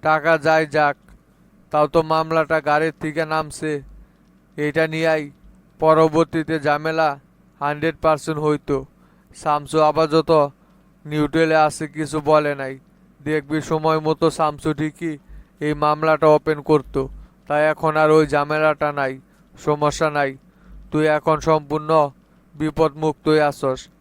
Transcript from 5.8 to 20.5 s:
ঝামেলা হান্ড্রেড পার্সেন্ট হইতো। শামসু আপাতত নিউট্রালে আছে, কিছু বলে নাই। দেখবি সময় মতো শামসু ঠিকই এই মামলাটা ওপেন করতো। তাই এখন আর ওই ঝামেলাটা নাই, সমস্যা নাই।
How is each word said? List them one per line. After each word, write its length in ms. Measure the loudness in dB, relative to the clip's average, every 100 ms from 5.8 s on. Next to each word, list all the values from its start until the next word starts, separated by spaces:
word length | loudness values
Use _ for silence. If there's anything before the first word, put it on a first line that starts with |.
| 4 6 4 4 0 -2 -4 -4
ঝামেলা 580 | -2 -2 -2 0 0 -2 _ _ _ _
হান্ড্রেড 360 | -6 -2 -4 -2
পার্সেন্ট 380 | 0 0 -2 -4
হইতো। 460 | -2 -2 -2 -6 -6 _ _ _ _ -10
শামসু 440 | -4 -4 -2 2
আপাতত 680 | 2 2 2 0 2 2 2 _ _ _ _ _ -8
নিউট্রালে 500 | -2 0 0 2 4
আছে, 300 | 2 0 -10
কিছু 340 | -8 -6 -4
বলে 340 | 2 2 2
নাই। 240 | -6 -8 -12 _ _ _ _
দেখবি 360 | -4 -4 -2 -6
সময় 400 | -4 -2 0 0
মতো 300 | -2 0 0
শামসু 440 | 0 -4 -2 -6
ঠিকই 440 | -4 -6 -6 -10 -10 _ -20 -20 _
এই 140 | -6
মামলাটা 520 | 0 0 0 0 2 4
ওপেন 360 | 4 2 -6
করতো। 460 | 2 0 2 -6 -6 -10 -20 _ _
তাই 180 | 0
এখন 320 | 0 0 -2 2
আর 140 | 4
ওই 160 | 4 4
ঝামেলাটা 680 | 0 -2 0 0 0 -2
নাই, 280 | -2 -4 -6 _ _ _ -8
সমস্যা 460 | -2 0 0 0 -2
নাই। 260 | 0 -2 -4 _